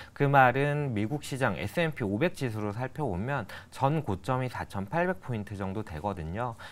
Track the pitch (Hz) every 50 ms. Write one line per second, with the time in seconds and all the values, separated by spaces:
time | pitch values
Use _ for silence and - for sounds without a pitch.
0 | - - - - 143 139 143 135 127 123 120 135 143 147 143 147 147 135 117 101
1 | 107 110 147 143 - - 147 123 135 117 92 65 87 101 - 180 170 160 - -
2 | 135 95 101 107 156 180 - - 139 120 107 107 104 104 101 117 127 127 - 156
3 | 151 120 90 85 110 131 143 131 101 - - - - - - - 131 135 156 160
4 | - - 95 85 - - 131 127 131 123 - - 90 - - 101 98 - - 170
5 | 175 185 180 - - - 120 107 101 - 104 95 98 95 95 110 104 - 80 76
6 | 87 101 98 90 78 78 87 110 123 123 113 - - -